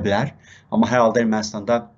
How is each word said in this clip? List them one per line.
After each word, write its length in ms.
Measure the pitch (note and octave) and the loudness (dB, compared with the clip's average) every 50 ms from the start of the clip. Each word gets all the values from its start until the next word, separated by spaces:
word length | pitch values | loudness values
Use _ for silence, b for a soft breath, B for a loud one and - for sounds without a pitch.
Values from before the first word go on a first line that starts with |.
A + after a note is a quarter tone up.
| - | 0
bilər. 260 | G2+ G2+ - - C#3 - B B B B B B B | 0 0 0 -2 -4 -8 B B B B B B B
Amma 160 | - A2 A#2 | 0 0 0
hər 160 | A#2+ B2 B2 | 2 4 4
halda 240 | A#2 A2+ A2 A#2+ A#2 | 4 4 2 2 0
Ermənistanda 560 | A2 A2 G#2+ G#2 - - G#2 G2 A2 A#2+ A#2 A2 - _ | 0 0 -2 -4 -6 -10 -6 -2 -2 -2 -2 -2 -6 _